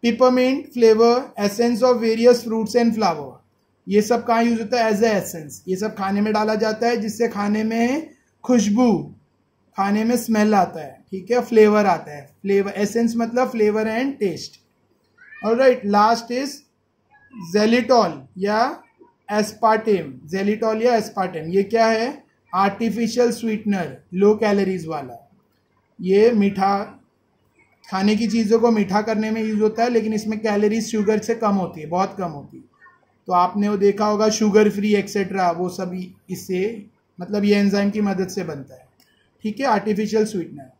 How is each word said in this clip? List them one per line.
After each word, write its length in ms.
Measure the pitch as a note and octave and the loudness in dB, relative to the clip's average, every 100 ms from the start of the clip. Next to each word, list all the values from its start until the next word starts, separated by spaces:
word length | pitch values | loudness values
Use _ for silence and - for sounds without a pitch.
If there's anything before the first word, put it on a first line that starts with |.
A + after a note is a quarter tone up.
peppermint 680 | A#3 A#3 B3+ B3+ B3+ C4+ - | 0 4 4 4 2 0 -6
flavor, 420 | B3 A3+ A3 A#3 A#3+ C#4 - | 2 4 6 4 4 -2 -4
essence 440 | G3+ G3+ A#3 A#3+ | -4 0 0 2
of 180 | B3+ A#3+ | 2 2
various 400 | A3+ A3 A#3 A#3 | 2 4 4 4
fruits 320 | A#3 A3+ G#3+ A#3+ | 2 -4 -2 2
and 200 | A#3 G#3+ | 2 2
flower, 360 | G3+ D#3+ C3+ - _ _ _ _ - | -2 -2 -8 -16 _ _ _ _ 0
ये 140 | G3 | 0
सब 240 | G#3+ A#3+ A#3 | 2 -2 0
कहाँ 180 | A3+ | 0
यूज़ 160 | A#3 A#3 | 2 0
होता 240 | A3 B3 | -2 0
है? 80 | A3 | 0
As 100 | G3+ | 2
a 100 | A3+ | 2
essence। 460 | G3+ - E3+ D3+ - - | 0 -4 -12 -14 -16 -8
ये 80 | F#3 | -4
सब 200 | G#3+ - | -4 -6
खाने 260 | G3 G3+ | -4 -2
में 100 | G#3+ | 0
डाला 220 | G#3+ G#3+ A3 | 0 0 0
जाता 320 | A3 A3 A#3 | -2 0 0
है 100 | A#3 | 0
जिससे 300 | G#3+ - A#3 | -4 -2 -4
खाने 360 | G3+ G#3 G#3+ | -2 -2 -2
में 460 | A3 A3+ A#3 C#4 D#4+ _ _ _ | -2 0 0 -2 -6 _ _ _
खुशबू, 480 | - B3 G3+ G3+ B3 F#3 D3 - _ _ _ _ _ - | 0 2 2 2 2 2 -4 -18 _ _ _ _ _ -6
खाने 260 | G3 G#3 | -2 0
में 120 | A3+ A#3+ | 0 -2
स्मेल 380 | A3+ G#3+ G#3+ G3+ | 0 2 2 2
आता 260 | F3+ E3 | 0 -4
है, 220 | C#3+ - _ | -16 -18 _
ठीक 200 | F#3+ F#3 | -14 -2
है, 100 | A#3 | -2
फ्लेवर 440 | - A3 G#3+ G#3+ G3+ | 2 6 6 6 2
आता 300 | E3 - D3 | 0 -4 -16
है। 100 | C#3 _ | -18 _
फ्लेवर, 300 | G3 G3 G3 | 0 0 0
एसेंस 420 | F#3+ G#3 A3+ A#3 A#3 | -2 -2 0 0 0
मतलब 360 | A3+ A#3+ B3+ | -2 0 -2
flavor 340 | A#3 G#3+ G#3+ A3 | 2 0 2 -2
and 320 | A3 C4+ C#4 | -2 -4 -2
taste। 340 | G3+ D3+ - - _ _ _ _ _ _ - - G#3 | -4 -4 -12 -18 _ _ _ _ _ _ -20 -10 -2
Alright, 400 | A#3 C4 B3 G3+ | 4 4 4 0
last 460 | G3+ G#3+ - - | 2 4 2 -2
is 240 | B3 C#4 - _ _ _ _ _ _ _ - E3+ F#3+ | -6 -6 -10 _ _ _ _ _ _ _ -20 -4 0
xylitol 560 | G#3+ A#3+ A#3+ B3 F#3 C#3+ C3 - | 4 2 4 4 2 -2 -16 -6
या 460 | G3 G#3+ B3+ E4 - _ _ _ - | -2 0 0 -4 -18 _ _ _ -6
aspartame। 760 | G#3 G#3 - A3+ A3 A3 G3 D3+ B2+ D3 | -2 -2 0 2 2 2 -2 -2 -14 -10
xylitol 480 | F#3 G3+ G#3+ A3 A3 | -4 -2 0 -2 0
या 180 | A#3 A#3 | 2 2
aspartame, 480 | A3 - F#3 E3+ D#3+ | -2 -6 -6 -6 -2
ये 160 | F#3 | -2
क्या 220 | G3 A3+ A3+ | 0 2 2
है? 440 | A3 A#3 D4+ _ _ _ | 2 -2 -8 _ _ _
आर्टिफिशियल 800 | F#3 G3 G3 A3+ G3 A3+ B3 A#3+ | 0 0 0 -4 -2 -2 0 0
स्वीटनर, 680 | - A3+ G#3+ G#3+ G3 D#3 C3 _ | 0 -4 -4 -2 -2 -4 -10 _
लो 200 | F3+ G3+ G#3+ | 2 2 4
कैलोरीज 500 | A3 G3+ F#3+ F#3 D#3+ | 2 0 0 -4 -8
वाला। 420 | D#3 C3 - _ _ _ _ _ _ _ _ | -10 -12 -18 _ _ _ _ _ _ _ _
ये 320 | F3+ G3 A3 | 0 4 6
मीठा, 680 | A#3 G3 G3 G3 G3 G#3 - _ _ _ _ _ _ _ _ - | 4 0 2 0 0 -4 -16 _ _ _ _ _ _ _ _ -10
खाने 260 | F#3+ G3+ G#3+ | -2 0 2
की 120 | A3+ | 0
चीज़ों 320 | A3 G#3 A3+ | -2 2 2
को 120 | A#3 | 4
मीठा 300 | A3+ G3 G3 | 2 0 0
करने 300 | G#3+ G#3+ A3 | -2 -4 -2
में 100 | A3 | -4
यूज़ 160 | A3 G#3+ | -4 0
होता 220 | G#3+ A3 | 0 0
है, 60 | A#3 | 0
लेकिन 240 | A#3 G#3+ | 0 0
इसमें 260 | G#3+ G#3+ G#3+ | -4 -4 -4
कैलोरीज 480 | A3 G3+ G#3+ A3+ G#3+ | -2 0 0 0 -2
शुगर 280 | A3 G3+ G#3+ | -2 0 0
से 160 | G#3+ A3+ | -2 -2
कम 200 | A3+ G3 | 0 0
होती 260 | F3 D#3+ | -2 -8
है, 60 | D3+ | -6
बहुत 280 | F3 G3 - | -4 -4 -4
कम 120 | F3+ | -10
होती 280 | D3 C3+ - | -10 -16 -20
है। 60 | - _ - _ _ _ - | -20 _ -20 _ _ _ -2
तो 60 | |
आपने 360 | F3+ F3+ G3+ G#3 | 2 2 0 -2
वो 80 | G#3 | 2
देखा 280 | G3+ G3+ G#3+ | 2 2 0
होगा 240 | G#3 A3 | 2 0
शुगर 400 | G#3+ G#3+ G3+ G#3+ | 2 4 4 4
फ्री 240 | G3 G#3 G3+ | 2 0 0
et 120 | G3 | 0
cetera, 480 | G#3 F#3+ G3 F3+ E3+ | -4 -4 0 -2 0
वो 140 | F3+ | -4
सभी 460 | F3 F#3 F#3 F3+ - _ | -6 -8 -8 -12 -18 _
इससे, 560 | F#3 - F#3 G3 A3+ - _ _ - | -12 -6 -4 -4 -6 -18 _ _ -18
मतलब, 260 | F3+ G#3 G3+ | -8 -2 2
ये 100 | G3+ | 2
एंजाइम 340 | G3+ G3+ G3+ | 2 2 0
की 120 | G#3 | 0
मदद 260 | G3+ F#3 F#3 | -2 -2 -4
से 160 | - | -6
बनता 320 | E3 C#3+ C3 - | -8 -10 -14 -20
है, 120 | _ _ _ _ _ _ | _ _ _ _ _ _
ठीक 160 | A3 G#3+ | -10 -4
है, 60 | C4+ | -2
आर्टिफिशियल 600 | G#3 G#3+ G#3 G#3+ A3 G#3+ | -2 -2 -2 -2 0 -2
स्वीटनर। 460 | G3 D#3+ C#3 C3+ _ | -4 -8 -14 -20 _